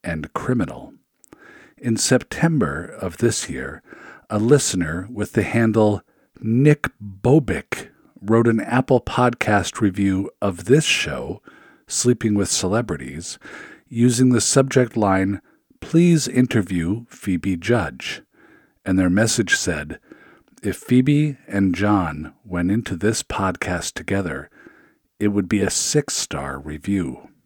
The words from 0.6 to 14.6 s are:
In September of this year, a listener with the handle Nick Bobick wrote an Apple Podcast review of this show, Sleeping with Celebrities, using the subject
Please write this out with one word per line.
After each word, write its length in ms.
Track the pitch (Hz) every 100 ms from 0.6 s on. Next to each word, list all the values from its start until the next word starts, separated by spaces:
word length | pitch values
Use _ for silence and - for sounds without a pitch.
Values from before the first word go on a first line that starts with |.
| 98 - - - _ _ _ - - - - _
In 180 | 120 110
September 880 | - 127 - - 170 156 80 73
of 340 | - - 92 -
this 320 | 117 107 -
year, 320 | 67 65 - _ - - - _
a 80 | 104
listener 680 | 110 143 - 92 80 85 98
with 220 | 123 104
the 120 | 117
handle 580 | 98 117 113 110 107 101 _ _ _ -
Nick 480 | 110 117 147 147 - _
Bobick 880 | 104 95 123 151 113 85 - - - _ _ -
wrote 260 | 98 113 117
an 120 | 113
Apple 420 | - 120 131 127
Podcast 800 | - - 123 120 - 104 90 -
review 480 | 107 92 98 95 98 _
of 260 | 101 87 98
this 200 | 147 -
show, 560 | - 151 120 80 - - - - _ _
Sleeping 480 | - 123 120 110 104
with 120 | 95
Celebrities, 920 | - 92 107 113 73 65 73 87 - - - - - _
using 420 | 117 123 120 127
the 100 | 120
subject 560 | - 139